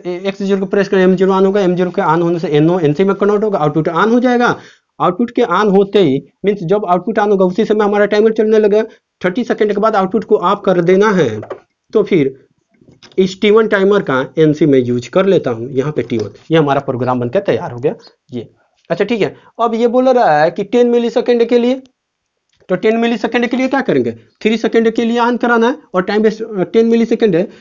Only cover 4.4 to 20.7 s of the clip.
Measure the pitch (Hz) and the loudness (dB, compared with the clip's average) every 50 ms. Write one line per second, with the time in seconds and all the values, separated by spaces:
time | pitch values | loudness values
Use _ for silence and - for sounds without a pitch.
4.4 | 247 208 - - - - - _ _ _ _ - 147 175 180 - 240 233 - 254 | 0 0 -2 -4 -8 -20 -20 _ _ _ _ -2 -2 -2 0 -2 -4 -2 0 -2
5.4 | 233 233 175 190 214 208 185 202 196 196 208 208 190 143 127 139 - - _ - | -2 0 0 0 2 2 4 2 2 2 2 2 2 2 0 -2 -4 -10 _ -6
6.4 | - 196 208 202 175 160 196 208 208 175 180 180 180 233 196 220 208 214 202 190 | -4 -2 -2 -2 -2 -2 -2 -2 0 0 -2 -2 -2 -2 -2 -2 0 0 2 2
7.4 | 190 180 - - 214 - 208 214 208 202 208 202 208 202 208 208 220 226 220 - | 2 0 0 -2 0 0 0 0 0 0 2 0 0 2 2 2 2 2 2 0
8.4 | 214 214 220 220 214 208 208 214 226 - - _ _ _ _ _ - 180 185 254 | 0 2 2 2 4 4 2 2 0 -2 -8 _ _ _ _ _ -6 -4 -4 -4
9.4 | 240 - 262 - 269 208 202 202 208 220 214 196 190 185 233 220 - - 214 180 | -4 -4 -2 -2 0 -2 0 0 0 0 0 0 -2 0 -2 -4 0 0 0 0
10.4 | 170 180 208 202 - 196 185 180 170 170 190 190 208 220 196 185 151 117 107 110 | 2 0 -2 0 0 0 0 0 2 2 2 2 2 2 2 2 0 0 -2 -6
11.4 | - - - - _ _ _ _ _ _ - 220 190 - 208 165 135 135 - - | -10 -12 -14 -18 _ _ _ _ _ _ -2 -2 0 2 2 0 0 0 -4 -10
12.4 | _ _ _ _ _ _ _ _ _ - - _ - - - - 190 185 - - | _ _ _ _ _ _ _ _ _ -20 -20 _ -20 -10 -4 -2 -2 -2 -2 -2
13.4 | - 208 208 226 220 208 208 196 190 202 208 196 - - 135 127 139 - - 165 | 0 2 4 4 2 2 0 0 2 2 2 0 0 -2 -2 -4 -4 -4 0 0
14.4 | 156 156 147 147 170 147 135 131 120 120 123 123 120 - - 185 190 196 185 156 | 2 2 2 2 2 2 2 2 2 0 -2 -4 -4 -2 -2 0 2 2 2 0
15.4 | - 131 117 113 117 135 135 131 127 151 151 - 120 - 123 110 104 101 - - | 0 -2 -6 -6 -8 -6 -4 -4 -4 -4 -4 -6 -6 -4 -4 -6 -6 -8 -12 -14
16.4 | _ - 156 160 147 143 135 139 135 - 123 120 123 123 127 123 120 120 127 190 | _ -2 0 0 2 2 0 -2 -2 -4 -6 -4 -4 -4 -2 -4 -4 -4 -4 -4
17.4 | 196 - 131 110 175 156 123 117 123 160 233 - - - _ _ _ - 123 117 | -2 -2 -4 -4 -4 -8 -10 -6 -6 -6 -6 -6 -18 -20 _ _ _ -14 -14 -14
18.4 | 107 - _ _ _ _ _ _ _ - 165 165 196 196 240 214 175 135 - - | -14 -14 _ _ _ _ _ _ _ -8 -4 -4 -2 -2 -2 -2 -2 -4 -6 -12
19.4 | _ - _ - 226 233 226 226 240 233 220 254 254 262 254 247 226 175 151 151 | _ -16 _ -4 -4 -2 -2 0 -2 0 2 2 2 2 2 4 4 4 4 4
20.4 | 156 170 175 - 196 196 | 2 0 0 -4 -6 -2